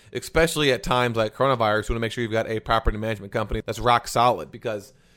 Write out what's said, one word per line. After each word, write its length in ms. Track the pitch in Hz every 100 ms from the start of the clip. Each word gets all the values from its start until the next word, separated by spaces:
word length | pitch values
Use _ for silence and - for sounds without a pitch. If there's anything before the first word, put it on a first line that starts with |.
| -
especially 580 | - - 165 165 156 143
at 120 | 123
times 340 | - 123 123 113
like 180 | 107
coronavirus, 540 | - 135 123 110 107 104
you 60 |
wanna 60 | 117
make 120 | 113
sure 80 | 123
you've 100 | 117
got 200 | 110 110
a 100 | 110
property 380 | - 113 - 107
management 340 | 110 104 98
company 300 | 113 107 110
that's 140 | 110 113
rock 280 | 117 120 -
solid, 440 | 123 123 95 76
because 420 | 113 120 107 98 _ _